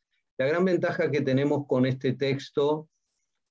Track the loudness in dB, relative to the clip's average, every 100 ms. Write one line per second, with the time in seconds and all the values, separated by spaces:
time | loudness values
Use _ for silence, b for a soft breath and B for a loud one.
0 | _ _ _ -4 -2 0 2 2 0 -2
1 | -2 0 0 2 2 0 0 0 2 0
2 | -2 -2 -2 -4 -4 -2 0 -2 -6 _
3 | _ _ _ _ _